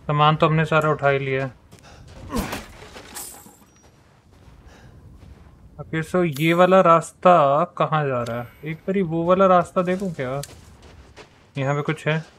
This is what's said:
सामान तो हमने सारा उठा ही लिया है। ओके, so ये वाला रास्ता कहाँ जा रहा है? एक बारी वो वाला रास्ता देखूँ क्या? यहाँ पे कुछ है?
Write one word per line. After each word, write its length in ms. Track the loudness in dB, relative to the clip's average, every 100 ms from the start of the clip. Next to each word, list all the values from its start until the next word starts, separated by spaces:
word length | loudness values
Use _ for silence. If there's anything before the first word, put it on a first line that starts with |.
सामान 360 | -4 2 2 4
तो 100 | 2
हमने 180 | 2
सारा 260 | 0 0 0
उठा 180 | 0 0
ही 100 | 0
लिया 280 | -2 -4 -6
है। 80 | -10 _ -20 -20 -20 -20 -20 -12 -10 -8 -12 -14 -20 -20 -20 -20 -18 -18 -20 -20 -20 _ _ _ _ _ _ _ -20 -20 -20 -20 -20 -20 -20 -20 -20 -20 -20 -20 -20 -20 -20
ओके, 220 | -8 -8
so 380 | -4 -2 -2 -2
ये 120 | -2
वाला 260 | 2 4 6
रास्ता 840 | 6 4 2 0 4 6 4 2
कहाँ 420 | 0 -2 -2 0 -2
जा 160 | -4
रहा 200 | -4 -8
है? 100 | -10 -14
एक 120 | -14 -10
बारी 260 | -4 -2
वो 220 | -2 -2
वाला 220 | 0 4 6
रास्ता 360 | 4 2 -4
देखूँ 320 | -2 -4 -6
क्या? 280 | -8 -6 -8 -10 -18 -20 -20 -20 -20 -20 -20 -20 _ _ -6
यहाँ 160 | -4
पे 80 | -4
कुछ 260 | -4 -6 -4
है? 160 | -4 -6